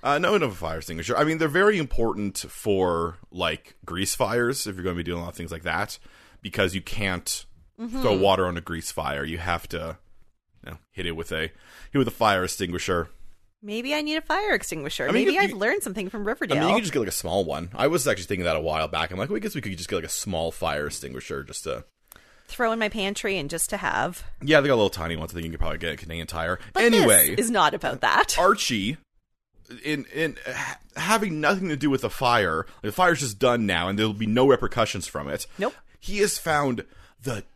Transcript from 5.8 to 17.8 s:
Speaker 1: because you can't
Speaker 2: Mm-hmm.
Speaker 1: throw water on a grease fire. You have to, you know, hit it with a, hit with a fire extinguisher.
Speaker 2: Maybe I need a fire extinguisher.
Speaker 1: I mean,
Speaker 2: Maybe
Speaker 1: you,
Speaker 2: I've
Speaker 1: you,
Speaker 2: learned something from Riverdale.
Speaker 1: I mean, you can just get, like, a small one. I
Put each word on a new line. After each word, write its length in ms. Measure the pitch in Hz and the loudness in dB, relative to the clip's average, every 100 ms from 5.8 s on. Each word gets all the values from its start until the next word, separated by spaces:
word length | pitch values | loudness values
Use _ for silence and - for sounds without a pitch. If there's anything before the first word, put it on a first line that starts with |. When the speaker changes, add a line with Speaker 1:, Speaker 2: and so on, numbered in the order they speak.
| 104 - - - - - | -4 -8 -18 -20 -20 -14
Speaker 1:
because 320 | 101 - 95 | -8 0 0
you 80 | 92 | 0
can't 640 | - - 101 90 - - - - - _ | -4 -2 -2 -2 -4 -8 -8 -20 -20 _
Speaker 2:
Mm-hmm. 220 | 226 233 | -8 -2
Speaker 1:
throw 160 | 127 98 | 2 4
water 300 | 98 95 90 | 4 4 2
on 100 | 87 | -2
a 40 | |
grease 300 | - 82 - | -6 -8 -6
fire. 320 | - 73 71 71 | -4 -4 -2 -4
You 120 | 85 | -6
have 300 | 90 85 - | -2 -4 -4
to, 280 | 82 82 80 _ - - _ _ _ - | -8 -8 -10 _ -20 -20 _ _ _ -18
you 60 | |
know, 60 | 80 _ | -18 _
hit 140 | - 85 | -8 -6
it 60 | 82 | -6
with 140 | 82 | -6
a, 180 | 80 80 - - - - | -4 -4 -8 -20 -20 -4
hit 60 | 143 | 0
with 80 | 120 | 0
a 40 | |
fire 340 | - 110 98 90 | 4 4 4 2
extinguisher. 640 | - 92 87 - 90 82 - - - _ _ | -2 -4 -4 0 0 -2 -8 -16 -18 _ _
Speaker 2:
Maybe 320 | 208 214 247 302 | -8 -8 -4 -4
I 60 | |
need 140 | 302 311 | -2 -4
a 60 | |
fire 320 | 311 330 415 | -2 -2 0
extinguisher. 520 | 254 - 160 143 - - | -2 -2 -6 -6 -4 0
Speaker 1:
I 20 | |
mean, 180 | 214 - | 2 4
Speaker 2:
Maybe 80 | |
Speaker 1:
you, 60 | 339 | 4
Speaker 2:
I've 80 | 403 | 2
Speaker 1:
you, 60 | 220 | 2
Speaker 2:
learned 240 | 214 381 | 0 0
something 240 | 254 196 190 | -4 -6 -6
from 140 | 220 202 | -4 -4
Riverdale. 300 | 226 214 147 | -4 0 0
Speaker 1:
I 20 | |
mean, 80 | - | 4
you 60 | 202 | 2
can 80 | |
just 100 | 202 | 2
get, 60 | 139 | -2
like, 80 | 104 | -2
a 20 | |
small 320 | - 87 92 | -4 0 0
one. 280 | 82 71 87 | 0 -2 -6
I 140 | 98 | 0